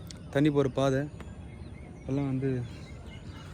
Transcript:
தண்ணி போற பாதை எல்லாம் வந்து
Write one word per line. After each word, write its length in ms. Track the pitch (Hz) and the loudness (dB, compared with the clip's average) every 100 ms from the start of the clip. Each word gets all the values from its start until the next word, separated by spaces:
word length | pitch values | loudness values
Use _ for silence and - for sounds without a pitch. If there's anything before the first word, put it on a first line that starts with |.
| - - - | -12 -12 0
தண்ணி 200 | 139 151 | 6 6
போற 180 | 143 135 | 8 4
பாதை 400 | 131 139 135 147 - - - - - - - - - - | 6 4 4 0 -6 -12 -12 -12 -12 -12 -12 -14 -10 -2
எல்லாம் 200 | 139 139 | 0 2
வந்து 360 | 131 135 127 120 - - - - - - - - | 2 0 0 -4 -10 -12 -12 -12 -12 -12 -12 -12